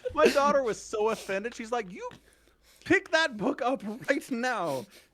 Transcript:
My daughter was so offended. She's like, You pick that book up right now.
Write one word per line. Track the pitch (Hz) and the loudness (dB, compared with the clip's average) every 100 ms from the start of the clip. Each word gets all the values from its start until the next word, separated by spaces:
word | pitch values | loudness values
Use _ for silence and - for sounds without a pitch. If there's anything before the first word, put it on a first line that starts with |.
| - | -6
My | - 302 | 4 6
daughter | 277 285 285 | 6 4 4
was | 254 196 | 2 -4
so | - 220 214 | -4 -2 0
offended. | 220 - 196 214 | 0 -2 -4 -4
She's | 240 226 | -10 -4
like, | 240 202 | -4 -4
You | 196 480 - _ _ _ _ _ _ | -10 -12 -12 _ _ _ _ _ _
pick | - 359 - | 2 2 4
that | 320 320 220 | 2 2 0
book | 220 294 | -2 0
up | 240 277 202 220 - | 0 -2 -4 -10 -8
right | 277 - | -10 -6
now. | 240 254 233 170 135 - - _ | -4 -2 -2 -2 -4 -6 -18 _